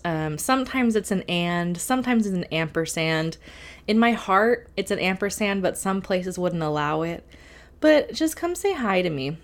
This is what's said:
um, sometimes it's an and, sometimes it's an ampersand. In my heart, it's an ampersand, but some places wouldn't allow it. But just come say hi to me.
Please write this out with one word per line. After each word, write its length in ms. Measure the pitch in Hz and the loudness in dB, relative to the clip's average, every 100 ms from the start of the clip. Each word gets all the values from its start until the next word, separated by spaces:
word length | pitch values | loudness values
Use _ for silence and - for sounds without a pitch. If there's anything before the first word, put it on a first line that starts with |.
um, 340 | 175 160 156 151 | -4 -2 -2 -4
sometimes 600 | - 262 254 262 240 220 | 0 0 0 0 2 2
it's 140 | 202 | 0
an 100 | 185 - | -2 0
and, 480 | 175 175 175 175 175 | -2 0 0 -2 -2
sometimes 480 | - 262 254 233 208 | -2 0 2 2 2
it's 80 | 185 | 0
an 100 | - | -2
ampersand. 920 | 160 160 165 165 - 160 160 160 160 - - - - - | -2 -2 -2 -2 0 0 0 -2 -6 -14 -20 -20 -10 0
In 100 | 220 | 4
my 140 | 233 | 4
heart, 560 | 220 - 190 226 240 - - | 2 2 2 4 2 -2 -6
it's 160 | 190 | -4
an 80 | 202 | 0
ampersand, 640 | 185 185 202 - 208 196 | 0 0 -2 -2 -2 0
but 160 | 180 - | 0 -2
some 240 | 190 190 | -2 -2
places 360 | 185 185 185 180 | 0 -2 -2 -2
wouldn't 260 | 180 170 | -2 0
allow 400 | 156 151 147 156 | -2 0 0 0
it. 200 | 165 170 - - - - - - | -2 -6 -12 -20 -20 -20 -20 0
But 320 | 311 302 - | 4 6 4
just 220 | - 320 - | 0 -2 -2
come 200 | 349 349 | -4 -2
say 180 | 403 | -2
hi 300 | 349 226 185 | 0 2 2
to 60 | 180 | 2
me. 260 | 147 135 160 | 0 -4 -6